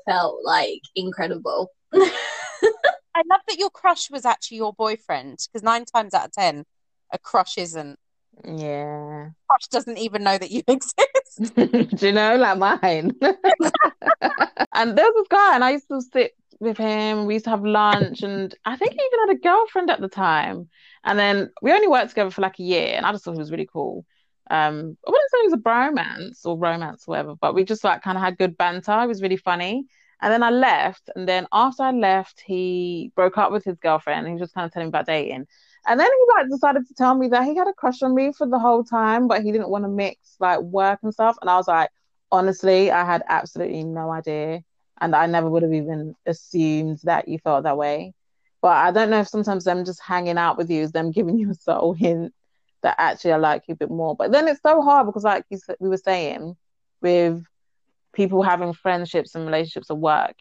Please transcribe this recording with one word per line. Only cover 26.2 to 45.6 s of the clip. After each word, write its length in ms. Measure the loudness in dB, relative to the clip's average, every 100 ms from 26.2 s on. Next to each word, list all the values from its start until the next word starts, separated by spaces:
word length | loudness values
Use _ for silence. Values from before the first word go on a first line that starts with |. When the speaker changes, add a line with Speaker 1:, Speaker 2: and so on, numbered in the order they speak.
| -14 -12 -8
Speaker 3:
or 120 | -2
romance 480 | -2 -2 -6 -12 -8
or 40 |
whatever, 240 | -6 -6 -4
but 200 | -2 0
we 80 |
just, 200 | -2 0
like, 200 | 0 -2
kinda 160 | -2 -4
had 180 | -4 0
good 180 | -2 0
banter. 460 | -2 -2 -2 0
It 60 | 0
was 140 | -2
really 160 | -4 -4
funny. 500 | -2 -4 -4 -6 -8 _ _ -4
And 100 | 0
then 120 | 2
I 80 | 4
left, 580 | 4 2 2 0 -4 -14 -8
and 120 | -2
then 200 | -2 0
after 300 | 2 0 0
I 80 | -2
left, 500 | 0 2 2 -2 _ -8
he 640 | -4 -2 -2 -4 -6 -6 0
broke 220 | 2 2
up 120 | 0
with 120 | 0
his 140 | -6 -4
girlfriend, 400 | 0 0 0 -4
and 80 | -4
he 60 |
was 80 | -8
just 120 | -8
kinda 160 | -8 -8
telling 180 | -6 -4
me 20 |
about 180 | -4 -2
dating. 400 | -4 -4 -8 -12 _ _ _ -2
And 120 | 2
then 80 | 4
he, 180 | 6 6 6
like, 140 | 2
decided 360 | 0 2 0 -2
to 60 |
tell 220 | 0 2 2
me 140 | 2
that 160 | 2 2
he 100 | 0
had 120 | -2
a 60 |
crush 300 | 0 -4 0
on 100 | 0
me 180 | 2 0
for 120 | -2 -2
the 140 | 2
whole 240 | 2 2
time, 440 | 2 0 2 2 2
but 140 | 2
he 80 | 0
didn't 180 | -2 -2
wanna 180 | -4 -2
mix, 460 | -2 -4 -6 _ -2
like, 200 | 0 0
work 400 | 0 0 2 0
and 120 | -4
stuff. 240 | 0 0 2
And 80 | 2
I 60 | 2
was 100 | 4
like, 220 | 2 0 _ _ _ 0
"Honestly, 600 | 2 2 0 4 4 4
I 140 | 2 2
had 180 | 0 0
absolutely 540 | -2 -2 -6 -6 -6 -8
no 260 | -8 -6
idea, 500 | -8 -6 -6 -6 -8 -12 _ _ -6
and 160 | 0 2
I 120 | 2
never 220 | 2 2
would 140 | 0